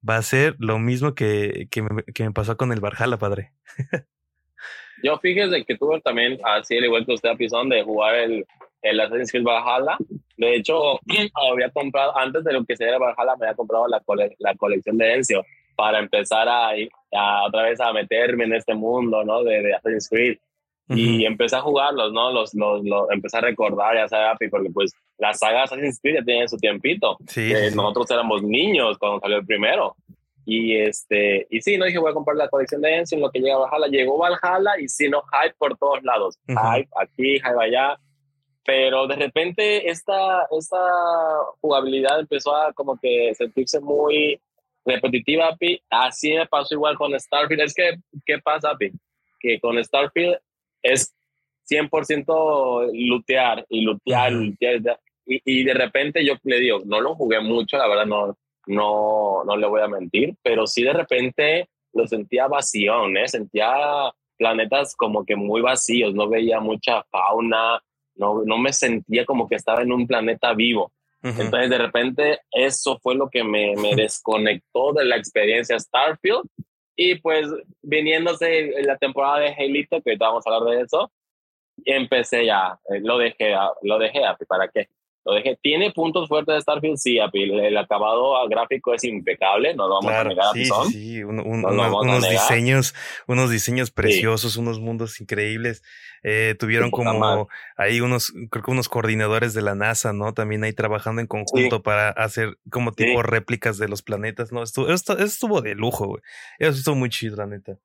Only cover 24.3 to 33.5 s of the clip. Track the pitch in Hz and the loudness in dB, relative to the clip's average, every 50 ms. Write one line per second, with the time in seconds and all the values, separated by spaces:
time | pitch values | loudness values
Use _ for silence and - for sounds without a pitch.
24.3 | 110 110 113 104 98 101 95 92 85 101 98 92 - _ _ _ _ _ 104 104 | 0 -2 -4 -2 -2 -2 -2 -2 -2 -2 -2 -2 -4 _ _ _ _ _ -2 -2
25.3 | 104 - - 110 113 123 135 127 131 131 143 143 127 - - 143 156 147 117 120 | 0 2 0 2 2 2 0 0 -2 -4 -4 -4 -4 -2 -2 0 0 0 0 2
26.3 | 120 117 120 113 117 107 107 107 101 101 - 135 165 208 - 107 95 - - - | 0 2 0 -2 0 2 2 2 2 0 -2 -2 -2 0 0 0 0 -2 -10 -8
27.3 | - 120 110 110 110 107 104 104 104 104 101 104 101 123 120 - 127 117 117 113 | -6 -2 0 2 2 2 2 2 2 2 0 0 0 0 0 0 0 0 2 0
28.3 | 110 101 101 104 107 131 165 208 202 151 123 113 104 - - 104 101 101 98 101 | 0 0 0 0 0 2 2 2 2 2 2 0 0 0 -2 -2 -2 -2 -2 0
29.3 | 104 104 98 90 107 101 104 113 156 208 - 98 - _ _ _ - _ _ _ | 0 0 -2 -6 -6 -2 0 0 2 0 0 -4 -6 _ _ _ -20 _ _ _
30.3 | _ _ _ 110 110 113 113 113 110 107 107 107 104 - - _ 110 104 104 101 | _ _ _ -4 -2 -2 0 0 2 2 2 0 -2 -4 -4 _ 0 2 2 2
31.3 | 101 98 - _ 110 113 - 202 202 185 185 185 175 175 165 156 147 151 147 151 | 2 0 -2 _ -6 -4 0 0 0 2 2 0 0 2 0 0 0 0 -2 -2
32.3 | 147 151 147 139 - 135 135 127 - 147 151 156 160 165 170 165 170 156 143 135 | 0 0 0 0 2 0 0 0 -2 -2 0 2 2 0 0 -2 -2 -2 -2 -2
33.3 | 127 127 131 135 | 0 0 0 2